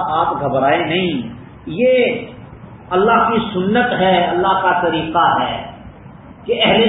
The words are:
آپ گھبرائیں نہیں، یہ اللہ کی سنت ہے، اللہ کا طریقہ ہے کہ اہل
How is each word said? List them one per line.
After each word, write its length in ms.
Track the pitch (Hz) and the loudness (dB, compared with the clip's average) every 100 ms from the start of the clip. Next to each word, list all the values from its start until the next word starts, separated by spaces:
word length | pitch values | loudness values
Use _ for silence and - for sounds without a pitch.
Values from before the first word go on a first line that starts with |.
| - 156 | 0 -2
آپ 220 | 175 - | -2 -2
گھبرائیں 440 | 143 131 139 160 156 | -2 0 2 0 0
نہیں، 360 | 175 180 139 117 - - - - | -2 -2 -4 -6 -12 -18 -18 -10
یہ 280 | 165 254 254 - - - - - - - - - | 0 2 4 2 -2 -8 -16 -20 -20 -20 -20 -4
اللہ 400 | 180 214 233 233 | 2 4 4 2
کی 80 | 226 - | 0 -2
سنت 400 | 185 190 240 - | -2 0 2 0
ہے، 300 | - 185 180 | 2 2 2
اللہ 360 | 175 175 190 190 | 2 0 2 2
کا 100 | 185 180 | 2 2
طریقہ 440 | 175 160 156 175 165 - | 0 -2 -2 0 2 0
ہے 160 | 151 - - - - - - - - - - | -2 -6 -12 -16 -20 -20 -20 -20 -20 -10 -4
کہ 160 | 233 214 | 0 2
اہل 180 | 214 | 4